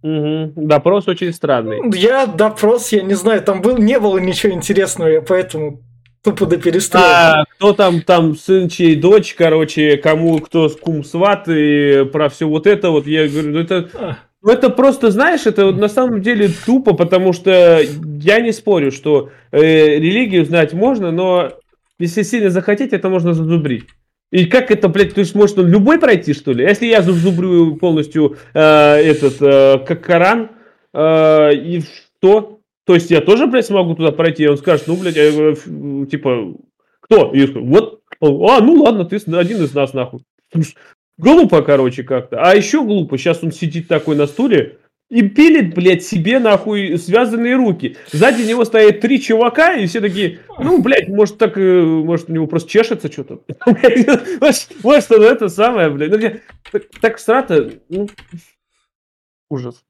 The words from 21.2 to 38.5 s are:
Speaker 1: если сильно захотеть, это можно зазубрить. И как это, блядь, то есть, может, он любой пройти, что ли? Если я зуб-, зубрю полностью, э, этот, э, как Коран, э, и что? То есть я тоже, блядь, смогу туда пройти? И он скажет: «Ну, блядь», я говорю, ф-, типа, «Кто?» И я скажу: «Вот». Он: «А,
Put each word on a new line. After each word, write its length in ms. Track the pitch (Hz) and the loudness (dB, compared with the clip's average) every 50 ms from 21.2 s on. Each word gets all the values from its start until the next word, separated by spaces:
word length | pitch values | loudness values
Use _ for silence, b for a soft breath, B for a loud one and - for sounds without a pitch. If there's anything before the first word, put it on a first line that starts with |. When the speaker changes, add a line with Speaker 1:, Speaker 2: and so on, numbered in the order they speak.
| 185 185 180 180 165 - - - _ _ _ _ _ _ _ _ | -2 0 0 0 -2 -4 -8 -16 _ _ _ _ _ _ _ _
Speaker 1:
если 240 | 175 170 170 214 202 | -8 -4 -2 -4 -4
сильно 260 | 208 247 233 208 190 | -2 -2 -2 -2 0
захотеть, 420 | 175 185 180 - 208 202 277 208 208 | -2 -2 -2 -2 -2 -2 -2 -4 -4
это 140 | 180 - 185 | -4 -4 -2
можно 240 | 185 180 170 175 170 | -2 -2 -2 -2 -2
зазубрить. 520 | 165 160 156 170 170 147 139 123 120 - _ _ _ _ _ _ _ _ _ - | -2 -2 -2 -2 -2 -2 -4 -6 -8 -10 _ _ _ _ _ _ _ _ _ 0
И 120 | 180 175 | 0 0
как 260 | 170 247 254 254 254 | 2 2 0 2 0
это, 180 | 214 208 202 185 | 0 0 0 0
блядь, 240 | 160 202 196 - - | 2 0 -2 0 0
то 60 | 202 | -2
есть, 160 | 196 165 - | -4 -2 2
может, 240 | 202 208 196 208 190 | 2 2 2 2 2
он 80 | 180 | 2
любой 320 | 170 175 214 196 262 320 339 | 4 4 4 4 4 2 2
пройти, 340 | 330 254 214 170 - 156 139 | 4 2 2 0 0 -4 -6
что 200 | - - 143 127 | -4 -4 -4 -2
ли? 100 | 117 131 | 0 2
Если 220 | 185 208 208 240 | 0 0 0 0
я 160 | 233 226 214 175 | 2 2 2 2
зуб-, 100 | 175 185 | 2 0
зубрю 580 | 170 165 196 180 170 180 185 175 170 165 160 147 | 0 0 0 0 -2 -2 0 2 2 2 2 0
полностью, 600 | 156 180 175 160 151 147 147 - 160 151 139 143 B B B B | -2 -2 -2 0 -2 -2 -4 -2 -2 0 0 -2 B B B B
э, 40 | 151 | 2
этот, 800 | 156 156 151 151 147 147 147 151 151 160 147 - 147 135 127 131 | 4 4 6 6 6 6 4 4 4 2 2 2 0 -2 0 2
э, 380 | 143 139 139 139 135 135 135 131 135 | 2 4 4 6 6 4 4 2 0
как 160 | - 170 170 - | -6 -8 -8 -2
Коран, 460 | - 175 165 175 190 226 233 220 220 b b b b b b b b | 0 0 2 2 2 0 -2 -4 -10 b b b b b b b b
э, 600 | - 139 156 160 160 160 156 156 156 151 151 147 147 | -4 -2 0 2 2 4 4 4 4 4 4 2 2
и 280 | 135 - 165 175 170 | 0 -2 -6 -8 -8
что? 800 | 151 - - - _ _ _ _ - 190 208 214 208 - - _ _ _ _ _ _ | -8 -10 -16 -20 _ _ _ _ 2 2 2 2 0 -6 -20 _ _ _ _ _ _
То 80 | - 180 | 2 2
есть 160 | 165 170 170 | 2 2 2
я 100 | 170 156 | 0 0
тоже, 240 | 151 180 208 233 302 | 4 2 2 2 2
блядь, 220 | 254 247 254 - | 0 0 -2 -2
смогу 260 | - 202 196 180 170 165 | 0 -2 -2 -2 -2 -4
туда 180 | 160 160 156 | -2 -2 -2
пройти? 320 | - - 165 165 160 - 151 | 0 0 -2 -2 0 0 0
И 20 | |
он 100 | 147 147 | 0 0
скажет: 300 | 139 - 185 165 139 - | 0 0 0 0 0 0
«Ну, 80 | 160 170 | -4 -6
блядь», 200 | 185 190 180 156 | -4 -4 -4 0
я 140 | 156 147 151 | 2 2 2
говорю, 200 | 151 151 151 156 | 2 2 0 0
ф-, 580 | 151 151 - 180 160 147 139 143 139 139 139 139 | 0 -2 -10 -16 -16 -14 -12 -10 -8 -8 -8 -8
типа, 460 | - 147 147 135 123 120 104 87 - - _ _ _ _ _ _ _ _ | -8 -6 -4 -4 -4 -4 -6 -10 -14 -18 _ _ _ _ _ _ _ _
«Кто?» 300 | _ _ 220 208 135 - | _ _ 4 4 4 2
И 100 | - 139 | 0 0
я 40 | 139 | 0
скажу: 160 | 135 135 120 117 | 0 -2 -8 -4
«Вот». 340 | 123 143 214 226 - - _ _ _ - _ | 0 0 0 0 -2 -14 _ _ _ -10 _
Он: 300 | 165 151 139 156 - | -2 -2 0 2 2
«А, 100 | 214 | 2